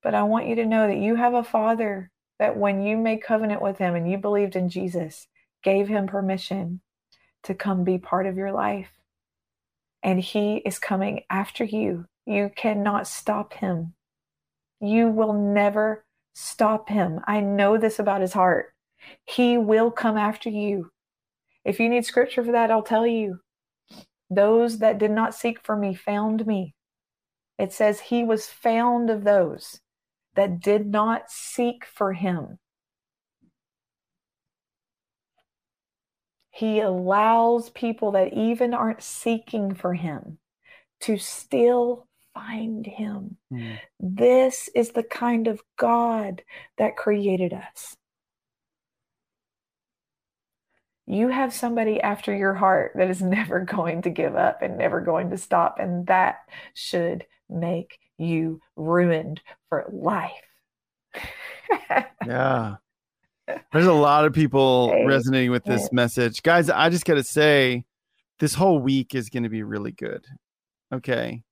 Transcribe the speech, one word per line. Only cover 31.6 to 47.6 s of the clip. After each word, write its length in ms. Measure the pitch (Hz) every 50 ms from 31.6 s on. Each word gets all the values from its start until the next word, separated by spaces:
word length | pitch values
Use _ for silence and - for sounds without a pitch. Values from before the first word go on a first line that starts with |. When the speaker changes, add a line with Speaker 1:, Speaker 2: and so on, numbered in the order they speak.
| 247 240 240 240 -
Speaker 1:
for 280 | - - - 208 196 190
him. 440 | 170 185 190 180 170 143 - - - _ _ _ _ _ _ _ _ _ _ _ _ _ _ _ _ _ _ _ _ _ _ _ _ _ _ _ _ _ _ _ _ _ _ _ _ _ _ _ _ _ _ _ _ _ _ _ _ _ _ _ _ _ _ _ _ _ _ _ _ _ _ _ _ _ _ _ _ _ _ _ _ _ _ _ _ _ _
He 300 | _ - 220 220 214 214
allows 880 | 214 202 185 180 180 180 190 202 214 220 226 233 233 233 240 240 233 -
people 420 | _ - - 233 226 226 - 208
that 220 | 196 190 185 - -
even 400 | - 214 226 233 226 247 240 233
aren't 280 | 240 226 220 226 -
seeking 720 | - - - - - 233 233 226 226 - - 220 202 196 196
for 200 | 180 - 180 180
him 440 | 170 165 165 151 127 - - 156 _ _ _ _ _ _ _ - _ _ _ _ _
to 160 | - - 220 202
still 880 | - - - - - _ - 262 233 240 247 247 240 240 247 240 - _ _ _ _ _ _
find 520 | - 214 214 220 220 220 226 220 214 220
him. 520 | 208 - - 214 214 208 202 190 196 185 _ _ _
Speaker 2:
Hmm. 220 | 131 123 117 113 110 110 - _ _ _
Speaker 1:
This 680 | - 185 185 196 233 247 254 254 262 262 254 - - - _
is 160 | 240 233 233
the 120 | - 233 226
kind 440 | 233 - - 240 240 240 226 226 226
of 140 | 214 208 _ _ _ -
God 640 | 254 233 233 233 233 233 226 220 214 196 185 180 - _ - - - - _ -
that 200 | 220 208 - -
created 560 | - 214 208 208 202 202 190 180 185 175 -
us. 420 | 185